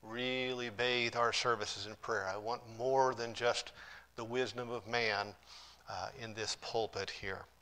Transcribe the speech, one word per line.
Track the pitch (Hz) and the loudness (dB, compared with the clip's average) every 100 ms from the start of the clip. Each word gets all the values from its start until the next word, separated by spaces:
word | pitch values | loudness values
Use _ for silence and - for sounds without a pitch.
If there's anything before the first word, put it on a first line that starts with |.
really | 110 117 127 127 127 123 120 | -8 -2 0 2 0 -2 -4
bathe | 104 123 123 117 120 | 2 4 4 4 4
our | 117 | 4
services | - 127 113 104 - 104 | 4 4 2 0 -4 -8
in | 107 | -10
prayer. | - 110 95 | -2 0 0
I | 98 | -2
want | 107 120 117 113 | -4 -4 -6 -2
more | 123 135 131 127 | 2 6 6 4
than | 117 | -4
just | 110 120 117 - - - - - - | 2 2 2 -2 -12 -16 -18 -16 -8
the | |
wisdom | 113 123 127 113 120 | -4 0 0 -2 -4
of | 120 107 | -6 0
man, | 120 113 101 101 101 - - - - - | 2 4 2 0 -6 -18 -18 -18 -20 -10
uh, | 98 101 - | -6 -6 -6
in | 113 107 | -10 -4
this | 107 - | -4 -4
pulpit | - 117 107 101 95 | -2 -2 0 -2 -4
here. | - 101 95 - _ | -4 -6 -6 -8 _